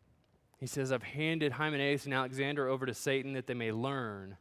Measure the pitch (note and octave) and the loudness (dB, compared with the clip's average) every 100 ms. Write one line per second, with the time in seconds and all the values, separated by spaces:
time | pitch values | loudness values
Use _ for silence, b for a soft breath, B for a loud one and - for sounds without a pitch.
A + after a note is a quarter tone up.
0 | _ _ _ _ _ _ C3 C#3 C3 B2+ | _ _ _ _ _ _ -6 -2 0 0
1 | - C#3+ D#3 E3 D3 B2+ D#3 D3 C#3 C#3+ | -2 -2 0 2 2 2 0 2 2 2
2 | C#3+ C3 C3 C3 C#3 D3 C3 C3 B2+ A2 | 2 0 0 0 0 2 2 2 0 -2
3 | D3 C3+ C3+ C3+ B2 B2 A2+ A2 C3 C#3 | 0 2 0 -4 -2 -2 0 0 0 -2
4 | A2+ G2+ G2 G2 | -2 -6 -10 -14